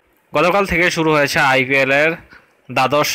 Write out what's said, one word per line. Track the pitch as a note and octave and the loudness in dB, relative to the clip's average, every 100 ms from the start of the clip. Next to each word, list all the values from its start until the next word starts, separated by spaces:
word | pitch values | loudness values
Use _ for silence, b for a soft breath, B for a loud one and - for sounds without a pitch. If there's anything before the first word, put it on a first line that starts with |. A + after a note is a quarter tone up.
| _ _ _ | _ _ _
গতকাল | D3 F3 G3+ G3 | -2 0 0 0
থেকে | E3+ F3 | 0 0
শুরু | E3+ D#3 | 0 0
হয়েছে | D3+ C#3 E3+ | 2 0 0
আইপিএল | C#3 C3 C3 C#3 C3+ | 2 2 0 0 2
এর | C#3 D#3+ E3+ - B B _ - | 0 0 -2 -12 B B _ -6
দ্বাদশ | B2+ B2+ D3 C#3+ | -2 0 0 -2